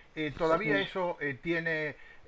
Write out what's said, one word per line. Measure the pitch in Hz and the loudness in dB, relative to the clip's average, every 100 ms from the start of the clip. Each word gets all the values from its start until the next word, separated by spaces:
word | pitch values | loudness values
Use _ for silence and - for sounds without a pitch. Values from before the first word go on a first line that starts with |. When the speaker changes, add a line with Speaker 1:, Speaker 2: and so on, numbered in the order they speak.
| - - | -14 -6
Speaker 1:
Eh, | 151 135 | -4 0
todavía | 165 165 214 | 4 4 4
Speaker 2:
Ujú. | 190 | 2
Speaker 1:
eso, | 190 190 175 175 | 2 0 -2 0
eh, | 143 127 | -4 -4
tiene, | 165 170 165 156 151 143 - - | -2 0 0 -2 -2 -6 -16 -18